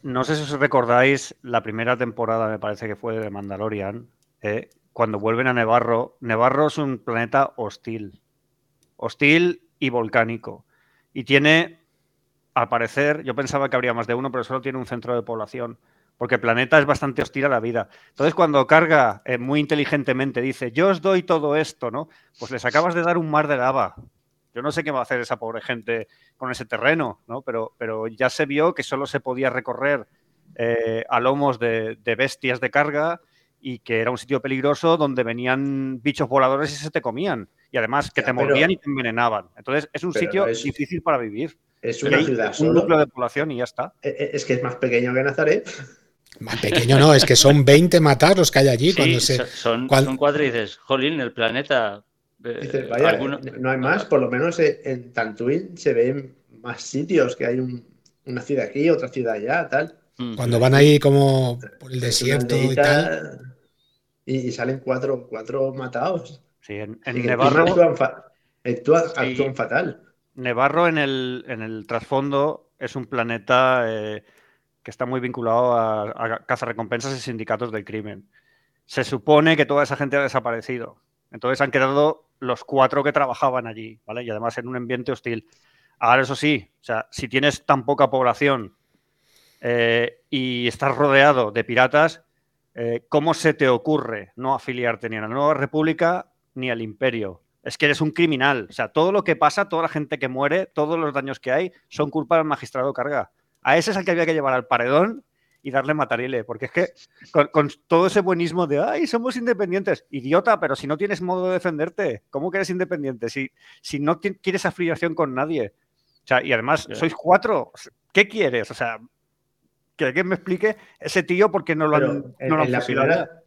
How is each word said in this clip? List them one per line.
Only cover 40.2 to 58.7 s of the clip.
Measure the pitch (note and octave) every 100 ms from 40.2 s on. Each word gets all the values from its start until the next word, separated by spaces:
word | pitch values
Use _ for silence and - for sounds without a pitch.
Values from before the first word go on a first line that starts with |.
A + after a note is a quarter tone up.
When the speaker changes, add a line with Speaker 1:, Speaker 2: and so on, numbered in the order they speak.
| F3+ F#3+
Speaker 1:
sitio | B2
Speaker 2:
es | A#2
Speaker 1:
difícil | C#3+ - C#3+ F3
para | E3 C#3
vivir. | A2+ G#2 D#3 _ _ _
Speaker 2:
es | A#2 A2+
Speaker 1:
Y | C#3
Speaker 2:
una | C#3
Speaker 1:
hay | D#3
Speaker 2:
ciudad | A#2+ G#2+ -
Speaker 1:
un | D#3+
Speaker 2:
solo. |
Speaker 1:
núcleo | E3+ E3 D#3+
de | C#3
población | - A#2+ C#3+ D#3
y | B2
ya | B2
está. | - C3+ _
Speaker 2:
E-, | C#3+
e-, | - D3 C#3+
es | -
que |
es | B2
más | B2 -
pequeño | C3 A#2+ B2
que | B2+
Nazaret. | C#3 C3+ D3+ - - - C3+ _ _ _ _ -
Speaker 3:
Más | A2 A#2
pequeño | G#2 D#3+ A#2+ C3+
no, | D3
es | C#3 -
que | B2
son | C3+ D3 C#3
veinte | C#3+ F3 F3
matas | D3+ C3+ D#3 F#3+
los | D#3+
que | C#3+
hay | C3+
allí | A#2+ D3+
Speaker 4:
Sí, |
Speaker 3:
cuando | F3 C3 B2
se | A#2 B2+
Speaker 4:
so-, | B2
son, | - A#2 A#2 C3
Speaker 3:
cuan- | C#3
Speaker 4:
son | C3+ C3
cuatro | C#3+ D3
y | C#3
dices, | A#2 G#2 -
"Jolín, | - C3+ C#3 D#3+
el | A#2+
planeta, | A#2+ A2+ A#2+ C#3+ C3 A2 G2+ _ _ _ _
eh, | A#2+ A#2
Speaker 2:
Dices, | - C3+ -
"Vaya, | A#2 D#3+
Speaker 4:
alguno". | - C#3 C#3
Speaker 2:
no, | C3+ B2
no | C3
hay | C3
más", | C3 G3 -
por | C#3+
lo | A#2+
menos | B2+ E3 E3+
en, | D#3+ - -
en | B2+ A#2+
Tantwil | - A2+ G2+ A#2+ D#3 F#3+ E3+
se | D3
ven | - A#2+ C#3 C3 _ _ A2+
más | A#2+ A#2+
sitios, | - - E3 E3+ B2 -
que | A#2+
hay | B2+
un, | B2+ B2 - _ _ _ -
una | B2
ciudad | - C#3
aquí, | G#2+